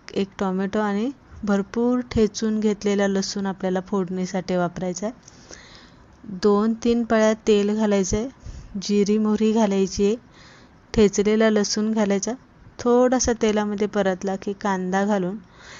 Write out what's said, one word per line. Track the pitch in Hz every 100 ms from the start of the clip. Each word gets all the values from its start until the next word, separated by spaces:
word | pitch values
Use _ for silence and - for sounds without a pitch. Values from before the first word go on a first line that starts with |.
| -
एक | - 196 -
टोमॅटो | 196 185 190 214
आणि | 214 202 240 277 - -
भरपूर | 208 202 196 233 240 247 247
ठेचून | 226 214 - 220 214
घेतलेला | 214 208 208 202 196
लसूण | 196 190 202 196
आपल्याला | 190 190 185
फोडणीसाठी | 185 202 175 185 185 190 180 180
वापरायचा | 175 170 185 175 208
आहे. | - - - - - - - - - - - - 185
दोन | 208 202 220
तीन | 226 240 233
पळ्या | 226 226 214 220 -
तेल | 208 202 214
घालायचं | 214 202 180 208
आहे, | 262 - - - - 202
जिरी | 185 208 196 214
मोहरी | 214 208 220
घालायची | 220 208 196 190 196 202
आहे, | 240 - - - - - - -
ठेचलेला | - 208 202 202 214 220
लसूण | 208 202 214 214
घालायचा, | 220 202 196 208 262 - - - -
थोडासा | 240 240 254 247 247 226
तेलामध्ये | 220 214 208 208 208
परतला | 208 190 185 190 190
की | 202
कांदा | 196 208 190 185 190 202
घालून | 208 175 208 - - - -